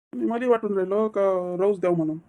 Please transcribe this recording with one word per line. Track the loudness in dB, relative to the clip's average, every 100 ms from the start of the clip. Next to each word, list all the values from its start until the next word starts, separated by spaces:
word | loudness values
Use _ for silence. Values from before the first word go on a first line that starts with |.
| _ -6 -4
मला | 0 2
वाटून | 2 0
राहिलं | -2 0 0 0
का | 2 2 2 -2 0
राहूच | 0 2
द्यावं | 0 0
म्हणून, | 0 -4